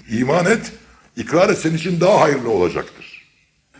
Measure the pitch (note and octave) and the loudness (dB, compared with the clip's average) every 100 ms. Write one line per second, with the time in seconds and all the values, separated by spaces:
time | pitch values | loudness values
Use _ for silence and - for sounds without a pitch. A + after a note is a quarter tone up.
0 | - A2+ B2+ E3 F3 A3+ - - - _ | -8 -4 0 0 2 0 -4 -18 -20 _
1 | _ - - D#3 G3 F#3 D#3+ E3 F#3 E3+ | _ -14 -2 2 2 2 -2 -4 -4 0
2 | B3 G3 D#3 C#3 A#2 G#2 F2 D2 - - | 2 4 2 0 -2 0 0 -2 -10 -14
3 | - - _ _ _ _ _ - | -20 -20 _ _ _ _ _ -2